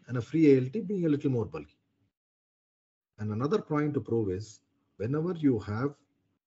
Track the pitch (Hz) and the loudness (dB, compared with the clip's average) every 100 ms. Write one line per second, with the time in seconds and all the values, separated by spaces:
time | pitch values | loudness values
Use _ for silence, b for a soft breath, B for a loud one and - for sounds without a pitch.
0 | - 123 117 160 156 135 127 214 180 208 | -8 -8 -2 4 8 8 4 -4 -4 -2
1 | 165 143 147 123 104 - 73 _ _ _ | 0 0 0 -2 -2 -8 -14 _ _ _
2 | _ _ _ _ _ _ _ _ _ _ | _ _ _ _ _ _ _ _ _ _
3 | _ - 107 107 135 214 - 151 151 147 | _ -10 -6 -2 0 -2 -2 -2 0 -2
4 | 104 117 104 92 107 - _ _ _ - | -2 -2 -2 -4 -8 -18 _ _ _ -8
5 | 107 147 165 175 147 117 95 107 139 147 | -4 -2 -4 0 2 0 -2 -4 -4 -6
6 | _ _ _ _ | _ _ _ _